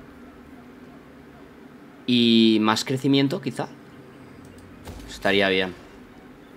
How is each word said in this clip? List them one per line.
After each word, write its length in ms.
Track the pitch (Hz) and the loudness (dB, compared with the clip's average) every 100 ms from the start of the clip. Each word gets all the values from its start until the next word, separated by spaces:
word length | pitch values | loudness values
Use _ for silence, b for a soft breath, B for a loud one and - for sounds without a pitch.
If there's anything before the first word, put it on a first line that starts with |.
| - - - - - - - - - - - - - - - - - - - - - | -20 -20 -20 -20 -20 -20 -20 -20 -20 -20 -20 -20 -20 -20 -20 -20 -20 -20 -20 -12 -2
Y 540 | 123 117 117 113 110 | 0 4 4 4 4
más 240 | 107 110 - | 2 0 -4
crecimiento, 560 | 131 139 139 139 175 | -4 0 0 0 -4
quizá. 260 | 135 - - - - - - - - - - - - - - - - | -8 -10 -12 -14 -20 -20 -20 -20 -20 -20 -20 -20 -20 -20 -20 -20 -18
Estaría 400 | - 101 98 98 | -6 -2 2 2
bien. 240 | 95 95 90 - - - - - - - | 0 -2 -8 -20 -20 -20 -20 -20 -20 -20